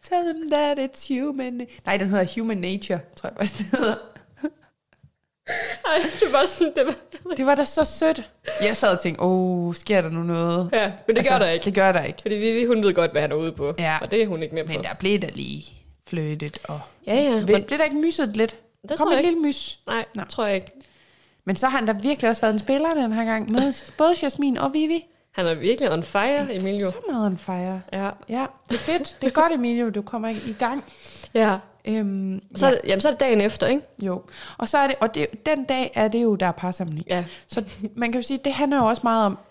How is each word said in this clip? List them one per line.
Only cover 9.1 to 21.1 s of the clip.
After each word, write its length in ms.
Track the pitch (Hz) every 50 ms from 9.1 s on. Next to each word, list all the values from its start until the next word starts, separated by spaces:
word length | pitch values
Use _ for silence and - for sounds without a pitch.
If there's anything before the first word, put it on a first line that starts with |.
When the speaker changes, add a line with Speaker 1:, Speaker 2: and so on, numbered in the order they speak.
| 160 - 175
Speaker 1:
"Åh, 500 | 180 185 185 185 185 180 175 175 175 175
sker 260 | - - - 208 190
der 80 | 170 160
nu 140 | 165 165 170
noget?" 460 | 175 170 165 170 170 170 175 185 170 -
Speaker 2:
Ja, 120 | 226 208 202 196 - - -
men 80 | 226
det 20 | 233
Speaker 1:
Altså, 160 | 254 269 254
Speaker 2:
gør 60 | 247
der 100 | 208 170
ikke. 160 | 165 170 -
Speaker 1:
det 80 | 202 185
gør 180 | 202 190 190
der 120 | 185 175 147
ikke. 180 | - - -
Speaker 2:
Fordi 140 | - 220 214
Vivi, 300 | 208 208 226 226 233 240
hun 180 | 233 240 220 208
ved 100 | 202 175
godt, 180 | 175 170 165
hvad 100 | - 147
han 100 | 151 147
er 40 | 143
ude 160 | 151 160 165
på. 220 | 160 - 143 143 160 -
Speaker 1:
Ja. 180 | 170 160 156 156
Speaker 2:
Og 100 | - -
det 100 | - 226 220
er 40 | 202
hun 160 | 180 160 160
ikke 120 | 151 160
med 80 | 160 156
Speaker 1:
Men 100 | 165 160
Speaker 2:
på. 60 | -
Speaker 1:
der 140 | - - - -
blev 200 | 185 190 208 202
der 80 | 202 - -
lige 300 | - - - 139 147 151 - - - - - - _ _ -
fløjtet, 500 | - 165 156 151 151 151 156 147 - - - -
og 120 | 151 147 - - - _ - -
Speaker 2:
Ja, 80 | 208
ja, 140 | 254 294 285 240
Speaker 1:
Vel, 160 | 220 208 180
Speaker 2:
men 120 | 214 196 202
Speaker 1:
blev 140 | - 269 302
der 40 | 320
ikke 140 | 302 277 294
mysset 400 | 302 330 339 - 302 220 208 214
lidt? 200 | 220 220 - - _ _ _ _
Speaker 2:
Det 80 | _ 196
Speaker 1:
Kom 80 | 294 -
Speaker 2:
tror 100 | 302 311
Speaker 1:
et 40 |
Speaker 2:
jeg 60 | 247 262 302
Speaker 1:
lille 60 | 349 339 339
Speaker 2:
ikke. 40 | 302 294
Speaker 1:
mys. 320 | 277 - - - - _ _ -
Speaker 2:
Nej, 180 | 208 226 220 - -
Speaker 1:
Nå. 80 | 208 - -
Speaker 2:
tror 160 | - - 226
jeg 100 | 208 196
ikke. 160 | 190 185 - - 269 - - _ _ _ _